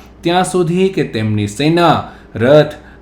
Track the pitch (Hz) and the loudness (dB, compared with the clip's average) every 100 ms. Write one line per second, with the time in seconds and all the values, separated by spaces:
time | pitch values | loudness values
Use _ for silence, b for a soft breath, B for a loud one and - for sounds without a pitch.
0 | B B 170 180 180 185 165 175 190 190 | B B -4 -2 0 -2 -2 0 0 -2
1 | 127 107 110 104 104 - 147 170 170 110 | -4 -4 -4 -2 -4 -2 0 2 2 0
2 | - B B 101 120 151 147 - B B | -4 B B -2 4 4 4 -2 B B